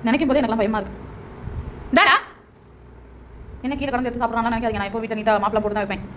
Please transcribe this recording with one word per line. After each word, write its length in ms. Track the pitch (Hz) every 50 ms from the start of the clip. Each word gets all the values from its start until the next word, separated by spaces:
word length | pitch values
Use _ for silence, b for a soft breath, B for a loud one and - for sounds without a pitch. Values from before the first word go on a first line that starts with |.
| -
நினைக்கும் 240 | 226 247 294 320 262
போதே 120 | 262 294
எனக்குலாம் 220 | 262 220 220 226
பயமா 160 | 208 185 220 214
இருக்கு. 200 | 196 196 - - - - - - - - - - - - - - - - - - - -
இந்தாடா. 240 | - 320 403 277 349 554 - - - - - - - - - - - - - - - - - - - - - - - - - - - -
என்ன 140 | - 254 285
கீழே 140 | 262 277 269
கடந்து 200 | 262 240 254 247
எடுத்து 140 | 240 240 233
சாப்பிட்றாங்களா 280 | 233 226 233 226 233
நினைக்காதீங்க. 300 | 233 226 240 226 214 202
நான் 80 | 202 196
எப்போ 80 | 196 226
வீட்டை 200 | 220 220 226 214
நீட்டா 220 | 214 226 214 202
மாப்பிளம் 220 | 202 214 214 214
போட்டு 160 | 208 208 208 214
தான் 80 | 202
வைப்பேன். 180 | 196 196 196 - - -